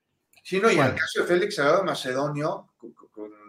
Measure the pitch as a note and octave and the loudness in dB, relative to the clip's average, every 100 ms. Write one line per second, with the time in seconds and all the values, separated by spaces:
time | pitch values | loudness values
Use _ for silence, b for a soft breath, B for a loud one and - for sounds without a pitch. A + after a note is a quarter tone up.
0 | _ _ _ _ - F#3+ A3 F3 C3+ - | _ _ _ _ -4 2 4 4 4 0
1 | D#3+ - - F3 G3+ - C#3+ F#3 F3+ C#3 | -2 -2 0 2 0 0 2 2 0 -4
2 | C3 C3 D3 D3 D#3 A3+ - _ - - | -4 -2 -2 -2 -4 -6 -10 _ -20 -20
3 | - G#2+ G#2+ G#2+ | -20 -16 -16 -16